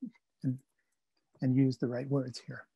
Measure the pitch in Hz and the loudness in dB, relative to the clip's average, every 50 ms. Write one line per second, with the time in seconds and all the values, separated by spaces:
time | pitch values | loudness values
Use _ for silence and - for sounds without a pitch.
0 | - 226 - _ _ _ _ _ - 135 127 131 - _ _ _ _ _ _ _ | -10 -14 -14 _ _ _ _ _ -2 -2 -2 -4 -8 _ _ _ _ _ _ _
1 | _ _ _ _ _ _ _ _ - 131 127 135 135 131 123 - - 120 123 120 | _ _ _ _ _ _ _ _ 0 2 4 6 6 4 4 0 -2 -2 -2 -4
2 | 135 135 139 139 127 123 120 - - - 131 - - _ _ | -2 0 0 -2 -2 -2 -8 -12 -14 -14 -14 -14 -16 _ _